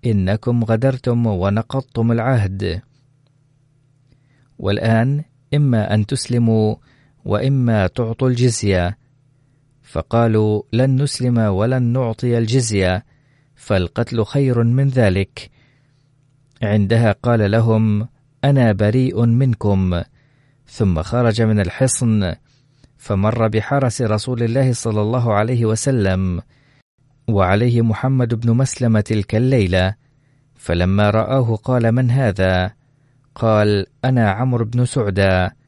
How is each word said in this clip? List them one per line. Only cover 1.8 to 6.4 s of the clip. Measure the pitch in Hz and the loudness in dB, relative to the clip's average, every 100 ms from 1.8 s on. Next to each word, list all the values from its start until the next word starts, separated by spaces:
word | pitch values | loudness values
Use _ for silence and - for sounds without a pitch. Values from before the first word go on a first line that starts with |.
| - 117 117 | -6 -2 0
العهد، | 117 117 127 101 98 98 87 - _ _ _ _ _ _ _ _ _ _ _ _ _ _ _ _ _ | 0 0 0 0 -4 -6 -6 -10 _ _ _ _ _ _ _ _ _ _ _ _ _ _ _ _ _
والآن | 95 104 113 113 123 143 156 _ _ | -4 -2 0 2 2 -2 -6 _ _
إما | 147 143 117 104 | 0 2 0 0
أن | 107 104 | -2 -2
تسلموا | 131 - 123 | -6 -2 0